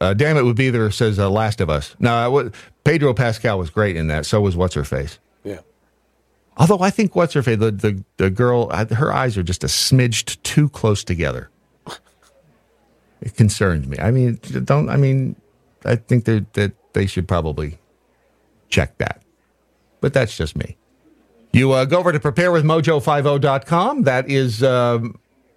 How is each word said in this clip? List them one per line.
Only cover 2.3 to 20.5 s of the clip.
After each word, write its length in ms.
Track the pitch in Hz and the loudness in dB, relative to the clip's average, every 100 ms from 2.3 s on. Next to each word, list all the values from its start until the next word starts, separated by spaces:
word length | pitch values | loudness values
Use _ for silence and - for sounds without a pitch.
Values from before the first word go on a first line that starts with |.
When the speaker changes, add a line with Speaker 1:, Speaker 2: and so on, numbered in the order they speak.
| 139 123 - - _ | 0 -2 -8 -20 _
Speaker 1:
Pedro 280 | - 160 143 | 0 2 2
Pascal 460 | 110 120 110 120 98 | 2 0 -2 -2 -2
was 120 | 82 | -2
great 260 | - 104 82 | 0 0 0
in 100 | 78 | -2
that. 180 | 78 | -2
So 160 | 73 107 | 0 0
was 140 | 101 85 | 2 0
What's-Her-Face. 640 | 90 76 71 65 73 - _ _ | -2 -2 -4 -6 -6 -12 _ _
Speaker 2:
Yeah. 160 | 101 92 - _ _ _ _ _ _ _ _ - | -16 -16 -18 _ _ _ _ _ _ _ _ 2
Speaker 1:
Although 220 | 165 196 | 4 4
I 100 | 190 | 2
think 260 | 208 208 180 | 2 0 2
What's-Her-Face, 420 | 170 147 123 110 | 0 0 0 2
the, 120 | 113 | 0
the, 320 | 98 107 98 - - | 0 -2 -2 -6 -2
the 140 | 95 | 0
girl, 380 | 95 123 123 117 | 2 2 2 0
I, 140 | 85 | -2
her 280 | 113 113 156 | -2 0 0
eyes 240 | - 131 104 | 0 -2 -2
are 60 | |
just 220 | 85 90 | -4 -4
a 20 | - | -4
smidged 760 | - - 131 123 110 - - | -2 2 2 2 -2 -6 -10
too 240 | - - 147 | -4 0 0
close 340 | - 110 101 | 0 -2 0
together. 480 | - 85 73 62 - _ _ _ - - _ _ _ _ _ _ _ _ _ _ _ _ | -2 -4 -4 -6 -12 _ _ _ -20 -20 _ _ _ _ _ _ _ _ _ _ _ _
It 140 | 120 | -8
concerns 540 | - 107 - 98 80 67 | 2 2 2 0 -2 -4
me. 100 | 69 | -4
I 120 | 101 | -2
mean, 260 | 131 123 113 - 127 | 0 0 -2 -8 -6
don't, 240 | 127 143 123 | -2 0 0
I 80 | 127 | 0
mean, 380 | 135 135 127 - _ _ _ _ | 2 0 -2 -8 _ _ _ _
I 120 | - 117 | -4 -4
think 300 | - 123 110 | 0 0 2
that, 260 | 110 98 | 0 -2
that 200 | - 101 - _ | -2 -4 -4 _
they 140 | 98 98 | -2 -2
should 200 | - 85 | -2 -2
probably 520 | 87 80 73 76 80 _ _ _ _ _ _ _ _ _ | -2 -2 -6 -8 -12 _ _ _ _ _ _ _ _ _
check 300 | - - - | -4 -4 -4
that. 240 | - - _ _ _ _ _ _ _ _ | -8 -8 _ _ _ _ _ _ _ _
But 120 | 147 | -2
that's 240 | 139 113 - | 0 -2 -4
just 200 | 80 | -8